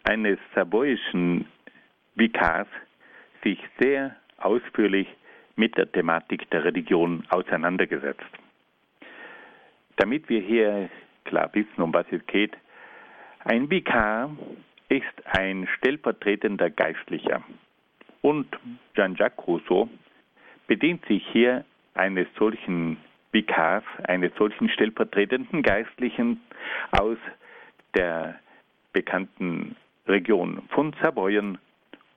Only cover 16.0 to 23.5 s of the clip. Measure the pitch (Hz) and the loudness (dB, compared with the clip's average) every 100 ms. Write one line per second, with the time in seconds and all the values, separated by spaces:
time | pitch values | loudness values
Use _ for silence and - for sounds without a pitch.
16 | - 107 101 101 110 101 85 - 80 82 | -2 -2 0 0 0 0 0 2 -2 -2
17 | - 85 - - - - _ _ _ _ | -6 -4 -2 -4 -6 -20 _ _ _ _
18 | - _ 139 151 - - - 120 _ - | -20 _ 2 2 -2 -10 -14 -18 _ 0
19 | 95 90 - - - 82 - 90 113 - | 0 2 -2 -2 -4 -2 0 0 0 -4
20 | _ _ _ _ - - - 101 151 175 | _ _ _ _ -20 -8 -2 2 0 0
21 | - 101 - 117 120 127 - _ _ - | 0 0 2 4 4 2 -4 _ _ -2
22 | 95 95 87 - 107 - - 87 82 78 | 0 0 -2 0 0 0 -4 -2 -2 -4
23 | - _ _ 110 - | -10 _ _ 0 2